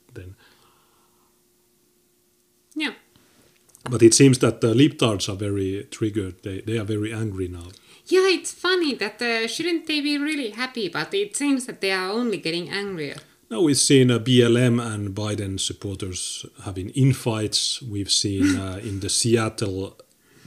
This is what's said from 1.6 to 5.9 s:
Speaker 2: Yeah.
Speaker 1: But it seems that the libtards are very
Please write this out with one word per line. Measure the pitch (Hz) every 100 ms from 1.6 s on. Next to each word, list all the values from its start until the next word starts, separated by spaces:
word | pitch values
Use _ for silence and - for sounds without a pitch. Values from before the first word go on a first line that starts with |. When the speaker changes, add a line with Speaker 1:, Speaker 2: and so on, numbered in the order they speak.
| _ _ _ _ _ _ _ _ _ _ _
Speaker 2:
Yeah. | 302 294 - _ _ _ _ _ _ _ - -
Speaker 1:
But | 120
it | 117
seems | - 139 127
that | 123 -
the | 117
libtards | 113 147 - 123 98 -
are | 98
very | 104 101 95 98 -